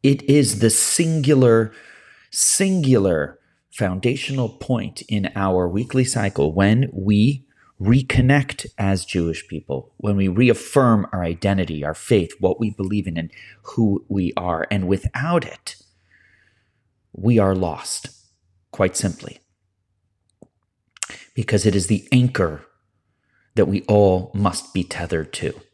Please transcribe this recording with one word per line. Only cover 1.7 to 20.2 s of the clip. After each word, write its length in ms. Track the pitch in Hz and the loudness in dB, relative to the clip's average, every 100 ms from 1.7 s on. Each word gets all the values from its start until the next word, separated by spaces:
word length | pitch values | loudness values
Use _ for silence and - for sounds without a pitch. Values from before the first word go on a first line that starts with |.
| - - - - _ _ | -6 -20 -20 -20 _ _
singular 1080 | - - - 196 185 139 123 95 80 71 - _ _ _ | -2 -2 0 0 0 4 4 4 0 -2 -8 _ _ _
foundational 760 | - 98 92 120 131 - 135 113 | -4 -4 -2 -4 -4 -6 -4 -4
point 540 | - - 120 - - - | -6 -4 -4 -4 -12 -6
in 240 | 107 98 | -4 -4
our 320 | 101 98 92 87 | -4 0 0 0
weekly 380 | 95 127 131 | -4 -2 -2
cycle 480 | 123 117 101 - 73 | -2 -2 -4 -2 -2
when 360 | 82 98 113 135 | 2 2 2 0
we 540 | - 95 104 113 139 _ _ _ _ | -4 0 2 2 0 _ _ _ _
reconnect 840 | 98 131 131 - 127 143 135 - - - | 2 2 2 0 2 2 0 -12 -16 -4
as 260 | 98 95 | -2 -2
Jewish 440 | - 92 85 82 - | -2 -2 -2 -4 -10
people, 440 | 78 - 69 - _ | -14 -8 -10 -10 _
when 180 | 104 | -4
we 140 | 98 95 | 0 0
reaffirm 760 | 92 123 110 - - 127 110 95 | 2 2 2 0 2 4 2 0
our 140 | 92 | -4
identity, 580 | 85 85 101 98 82 78 | -4 -2 0 0 -2 -4
our 120 | 71 | -6
faith, 380 | 78 - 110 82 - | -8 0 0 0 -2
what 220 | 92 92 | -2 0
we 100 | 110 | -4
believe 380 | - 95 104 92 | -4 -4 -4 -4
in, 80 | 82 | -8
and 120 | 82 - - - | -8 -12 -20 -20
who 420 | - - 110 98 - | -10 0 0 0 -2
we 240 | 98 90 - | -2 -2 -4
are. 320 | 90 82 - | -4 -4 -2
And 160 | 101 92 | -2 0
without 580 | 95 - - 151 175 | -2 -2 -6 -2 -2
it, 300 | - - - - _ _ _ _ _ _ _ _ _ _ _ _ _ | -4 -14 -18 -20 _ _ _ _ _ _ _ _ _ _ _ _ _
we 280 | - 101 117 | -2 2 4
are 160 | 98 95 | 4 2
lost, 520 | 87 78 - - - _ _ _ _ _ _ | -2 -6 -10 -12 -14 _ _ _ _ _ _
quite 260 | - 95 - | -2 -2 0
simply, 440 | 98 - - - _ _ _ _ _ _ _ _ | -4 -6 -16 -20 _ _ _ _ _ _ _ _